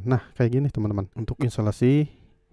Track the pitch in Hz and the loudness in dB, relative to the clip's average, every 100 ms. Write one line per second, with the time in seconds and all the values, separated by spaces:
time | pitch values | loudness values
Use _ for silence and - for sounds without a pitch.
0 | 104 131 - - 117 127 143 - 107 101 | -2 -2 -2 -2 0 2 0 -2 -2 -2
1 | 98 - 110 - 120 - 107 - - 143 | -4 -6 -8 -4 -4 -2 -2 2 4 4
2 | 151 - - _ _ | 0 -6 -20 _ _